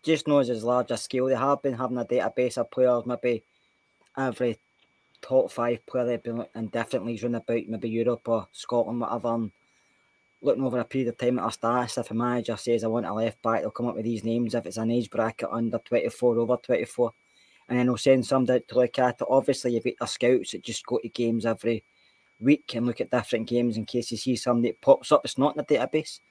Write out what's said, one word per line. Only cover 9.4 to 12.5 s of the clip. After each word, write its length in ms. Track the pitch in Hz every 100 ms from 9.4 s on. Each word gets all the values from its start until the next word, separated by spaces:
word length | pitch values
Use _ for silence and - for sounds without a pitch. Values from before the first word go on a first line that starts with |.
| 110 _ _ _ _ _ _ _ _ _
looking 200 | 135 131
over 160 | 131 123
a 60 | 117
period 240 | 135 120
of 80 | 117
time 220 | 123 123
at 60 | 95
our 60 |
status, 460 | - 113 123 120 -
if 140 | 117
a 20 |
manager 440 | 110 123 123 113